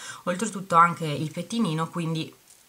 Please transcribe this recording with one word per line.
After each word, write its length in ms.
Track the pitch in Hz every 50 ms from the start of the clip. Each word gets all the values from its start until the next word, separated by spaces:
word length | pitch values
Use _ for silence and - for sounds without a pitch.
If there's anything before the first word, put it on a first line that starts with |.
| - - - - -
Oltretutto 520 | 180 180 180 226 196 185 196 185 - 170
anche 300 | 165 170 170 165 - 165
il 260 | 151 143 156 160 151
pettinino, 580 | - 175 175 - 226 233 214 165 156 160 165 160
quindi 440 | - 175 165 160 160 160 156 - - - _ - - - -